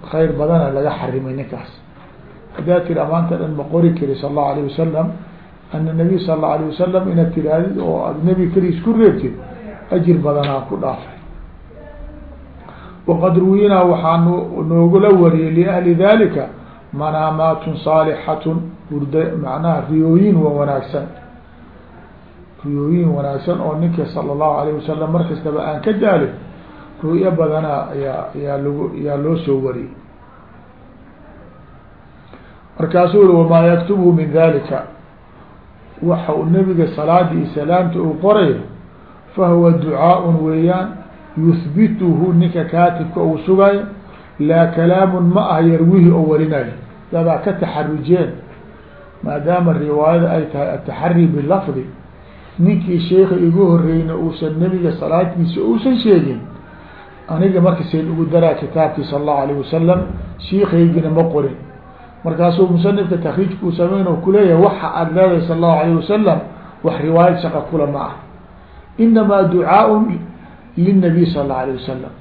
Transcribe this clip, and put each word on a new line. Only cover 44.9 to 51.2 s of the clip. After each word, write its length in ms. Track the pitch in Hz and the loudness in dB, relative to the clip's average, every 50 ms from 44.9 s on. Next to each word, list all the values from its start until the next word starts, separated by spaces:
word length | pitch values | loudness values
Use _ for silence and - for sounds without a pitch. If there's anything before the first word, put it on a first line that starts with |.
| 180 190 190 185 185 180 175 170 180 | 4 4 2 2 2 2 2 2 2
ma 160 | 202 214 202 | 2 0 0
ah, 120 | 170 160 | 0 2
yarwihi 500 | 165 165 165 160 165 170 190 196 170 170 | 4 4 4 4 4 4 6 6 6 6
oo 140 | 170 165 156 156 | 6 4 2 2
warinayo." 440 | 156 151 156 156 156 139 123 113 107 - - - - - - - | 2 0 0 0 -2 -4 -4 -6 -10 -14 -18 -20 -20 -20 -16 -6
Dadaa 260 | - 165 165 170 160 | -4 -2 0 0 0
ka 160 | 143 - 202 185 | 0 -2 -4 -4
taxarujeen, 760 | - 175 170 - 151 151 143 156 147 127 143 180 180 160 117 - - - - - - - - - - - - - - - - - - - | -4 -6 -6 -4 -6 -4 -4 -6 -6 0 0 0 0 0 -4 -6 -12 -16 -20 -20 -20 -20 -20 -20 -20 -20 -20 -20 -20 -20 -20 -18 -12 -10
maadaama 500 | 147 147 147 143 160 175 180 175 170 165 | -8 -6 -4 -2 0 0 2 2 2 0
riwaayada 580 | - 147 147 147 151 151 160 170 170 170 170 | 0 0 -2 0 2 2 4 4 4 2 2
ay 140 | 170 160 151 - | 0 -2 -2 -4
tahay 180 | - 143 143 - - | -4 -6 -4 -4 -6
ataxari 500 | - - - - - 151 175 175 170 | -8 -8 -10 -10 -4 -2 0 4 4